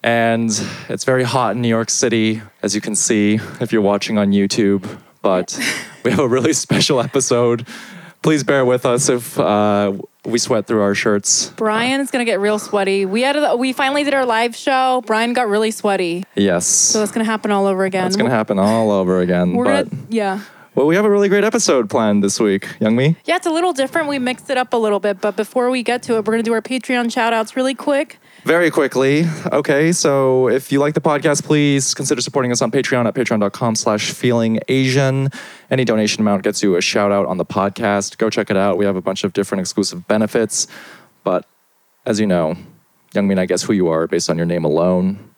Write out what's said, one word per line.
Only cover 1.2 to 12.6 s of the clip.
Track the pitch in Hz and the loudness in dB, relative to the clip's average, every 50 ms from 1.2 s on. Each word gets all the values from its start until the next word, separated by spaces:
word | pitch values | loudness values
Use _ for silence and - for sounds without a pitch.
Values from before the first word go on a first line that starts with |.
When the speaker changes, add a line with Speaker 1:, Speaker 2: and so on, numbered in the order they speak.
| 127 | 0
Speaker 1:
hot | 123 131 131 123 113 104 | 0 0 0 0 0 -2
in | 123 | -2
New | 120 117 | 0 0
York | 113 113 113 - | 0 0 0 -2
City, | - - 131 120 117 113 110 110 110 110 107 98 _ _ | -2 0 0 2 2 2 2 0 -2 -4 -8 -16 _ _
as | - 104 101 | -6 -4 -4
you | 107 | -4
can | - 117 104 | -4 -4 -4
see | 98 - - 117 104 104 104 107 113 - - - - | -4 0 0 2 2 4 2 2 0 -2 -8 -8 -8
if | 123 107 | -4 0
you're | - 110 | 0 2
watching | 101 98 101 98 - - 113 | 2 2 0 0 -2 -2 0
on | 107 101 101 98 | 0 2 2 2
YouTube. | 101 98 98 - - 107 98 101 98 92 - - - - - _ _ | 2 2 2 2 2 2 2 2 0 -2 -8 -14 -14 -20 -20 _ _
But | - 101 92 90 90 - - - 254 - - - - | 0 0 0 0 -2 -4 -8 -6 -6 -6 -6 -6 -10
Speaker 2:
<laughs> | - - - - | -16 -20 -4 -2
Speaker 1:
we | 123 | 0
have | 120 175 | 2 2
a | 143 | 2
really | 120 120 131 117 151 | 2 2 2 2 2
special | 151 - - - - 196 - - 147 123 | 0 0 0 0 0 0 2 2 2 0
episode. | 117 - - 139 127 - 127 120 123 120 120 113 123 - - - - - - - - - - _ - | 0 0 0 -2 0 2 2 2 2 2 0 0 -4 -12 -14 -18 -18 -18 -20 -20 -20 -20 -18 _ 0
Please | 156 160 147 139 | 2 2 2 2
bear | - 143 139 131 | 2 2 2 4
with | 123 127 123 - | 2 2 2 2
us | 131 120 127 135 | 0 0 2 2
if, | - 131 123 117 - - - | 0 0 0 -2 -6 -4 -2
uh, | 127 85 104 104 104 104 101 101 104 101 98 92 - _ _ _ - | 0 2 2 2 2 2 2 2 0 0 -2 -6 -10 _ _ _ -6
we | 120 113 | -4 -2
sweat | 117 - - 127 110 101 | -2 0 0 0 -2 0
through | - 120 107 | 0 0 2
our | 101 101 101 | 2 2 0
shirts. | - - 113 104 101 - - - - - - - | 0 0 0 0 0 0 -2 -2 -2 -2 -6 -6
Speaker 2:
Brian | - 226 214 214 220 233 254 269 277 | -4 -2 -2 0 0 0 0 -2 -2
is | 285 254 | -2 -2
gonna | - 254 240 | -2 -2 0
get | 226 208 190 | 0 0 0
real | 202 208 214 | 0 0 0
sweaty. | 214 | -2